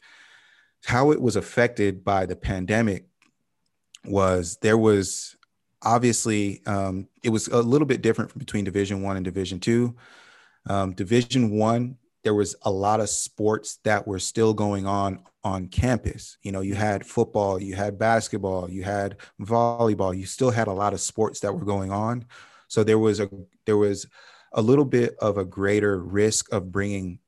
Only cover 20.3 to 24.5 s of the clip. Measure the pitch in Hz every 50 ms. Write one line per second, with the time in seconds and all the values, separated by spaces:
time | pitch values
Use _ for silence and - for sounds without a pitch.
20.3 | - - 131 127 113 117 110 104 95 95 101 101 98 90 - - - 110 110 101
21.3 | - - - 101 98 87 92 101 101 98 95 95 98 104 107 113 120 123 117 -
22.3 | - - - - - _ _ - - 113 107 107 110 110 110 110 101 107 104 98
23.3 | 98 95 92 - _ _ _ 110 107 104 104 104 101 95 - - _ - - -
24.3 | - - _ _